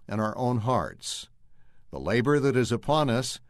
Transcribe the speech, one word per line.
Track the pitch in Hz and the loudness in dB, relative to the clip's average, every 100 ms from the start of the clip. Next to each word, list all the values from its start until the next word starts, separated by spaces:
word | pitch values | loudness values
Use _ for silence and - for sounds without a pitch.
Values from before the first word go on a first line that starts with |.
| - | -6
in | 104 | -2
our | 107 - | -2 -2
own | 123 123 | -2 0
hearts. | 110 120 65 - - - - - - - - - - | 0 0 0 -8 -10 -10 -12 -20 -20 -20 -20 -20 -14
The | 69 | -6
labor | 71 117 123 147 | 0 2 4 2
that | 135 127 | 4 2
is | 117 | 2
upon | 113 - 151 143 | 0 2 2 2
us | 117 131 - | 0 -2 -8